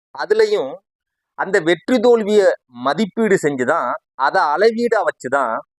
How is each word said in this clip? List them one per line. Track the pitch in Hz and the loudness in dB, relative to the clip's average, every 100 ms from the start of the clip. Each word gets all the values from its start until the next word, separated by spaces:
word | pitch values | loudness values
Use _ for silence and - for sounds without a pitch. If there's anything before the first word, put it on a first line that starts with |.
| _ | _
அதுலயும் | 131 156 - 427 415 262 285 _ _ _ _ _ - | -12 -2 2 2 0 -4 -10 _ _ _ _ _ -8
அந்த | 165 196 160 | -2 0 0
வெற்றி | 175 - 254 | -2 0 2
தோல்வியை | 247 233 202 214 180 - _ 120 131 | 4 2 2 2 2 0 _ -6 -4
மதிப்பீடு | 151 214 - 226 190 | -2 -4 -2 0 2
செஞ்சுதான், | 151 139 123 160 123 151 _ - 139 | 0 -2 -2 -2 -2 -8 _ -4 0
அதை | 175 160 | 0 0
அளவீடா | 151 220 226 240 214 165 | 2 0 0 -2 0 -2
வச்சுதான் | - 131 139 123 120 - | -6 -4 -2 -2 -4 -8